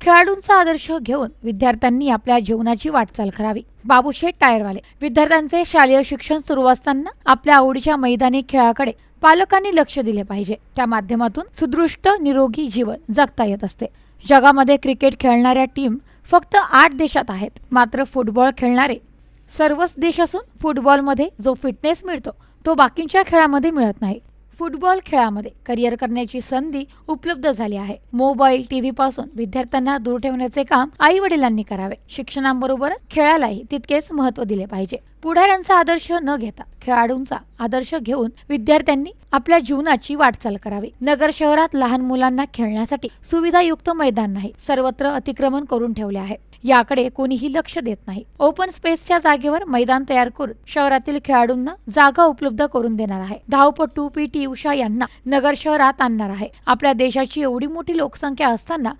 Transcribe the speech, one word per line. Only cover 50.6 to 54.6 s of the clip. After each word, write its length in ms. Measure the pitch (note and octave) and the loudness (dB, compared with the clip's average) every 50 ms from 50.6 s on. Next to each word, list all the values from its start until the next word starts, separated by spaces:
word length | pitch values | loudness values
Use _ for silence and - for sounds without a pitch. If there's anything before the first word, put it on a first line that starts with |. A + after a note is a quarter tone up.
| - | -14
शहरातील 520 | - - D4+ C#4+ C#4 C4+ C4 C4 D4+ C#4+ C#4+ - | -8 -2 0 0 2 0 0 -2 -2 -6 -6 -2
खेळाडूंना 460 | - C4+ A#3+ A#3+ A#3 B3+ B3 B3+ D4 F#4 - - A3+ | 0 2 2 4 2 0 -2 -4 -8 -8 -12 -12 -4
जागा 360 | G3 D4+ C#4+ C#4 C4 E4+ E4+ | 2 4 4 4 6 4 4
उपलब्ध 420 | D#4+ C#4 - D4 C#4 A3 G#3+ D4 | 4 2 0 -4 -4 -2 -2 -4
करून 300 | C#4+ - B3 A3+ A#3+ A3 | -2 -2 -2 -2 -2 -4
देणार 240 | G#3 A3 G3+ G3 F#3+ | -4 -4 -6 -6 -6
आहे. 180 | F#3 F#3+ G#3 - _ - | -8 -10 -12 -12 _ -2
धावपटू 600 | C#4 C#4 C#4 D4 D4 - D#4 - - D4+ D4 C#4+ | 2 4 4 4 4 0 -4 -4 -4 -6 -8 -6
पीटी 380 | - D4+ D4+ A#3+ - D4 C#4 | -4 -6 -6 -4 -4 -6 -6
उषा 260 | C4+ C4 - | -6 -8 -6